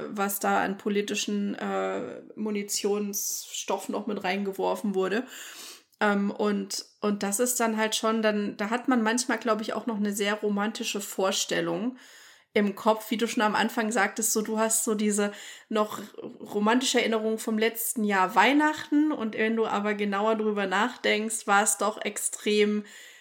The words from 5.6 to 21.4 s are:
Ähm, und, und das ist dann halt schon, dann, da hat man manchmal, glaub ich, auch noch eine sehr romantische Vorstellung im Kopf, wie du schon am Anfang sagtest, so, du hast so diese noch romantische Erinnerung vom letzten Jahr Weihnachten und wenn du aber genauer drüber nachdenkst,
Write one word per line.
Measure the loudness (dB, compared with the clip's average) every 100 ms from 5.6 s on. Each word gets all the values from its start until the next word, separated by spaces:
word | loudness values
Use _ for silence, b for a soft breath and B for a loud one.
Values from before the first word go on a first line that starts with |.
| B B B _
Ähm, | 2 4 0
und, | 0 0 0 -2 -6 -10 _
und | -2 0
das | 0 0
ist | 0 2
dann | 0 2
halt | 0 2
schon, | 0 2
dann, | 2 2 -2 -4
da | -2
hat | -2 2
man | 2
manchmal, | 4 2 0 -2
glaub | 2 0
ich, | 0
auch | -4 -4
noch | -2
eine | -2
sehr | 0 0 0
romantische | 0 0 0 -2 -4 -4
Vorstellung | -6 0 0 2 0 0 0 0 -2 -6 B B B B B
im | 0 0 0
Kopf, | 2 2 0
wie | -2
du | 0
schon | 2
am | 2 2
Anfang | 0 0 -2
sagtest, | 0 0 0 0
so, | 0
du | 0 0
hast | 2 0
so | 0
diese | 0 2 2 0 -4 B B B
noch | -2 -2 -4 -14 -14 -14 -14
romantische | -6 0 2 4 4 2
Erinnerung | 2 0 0 -2
vom | -2 0
letzten | 0 0 -4 -2
Jahr | 2 4 4 6
Weihnachten | 6 6 4 2 0 2 2
und | 0 -4 0
wenn | 0 2
du | 0
aber | 0 0
genauer | -2 0 0 2 2
drüber | 2 0 0
nachdenkst, | 2 0 0 0 0 0 -4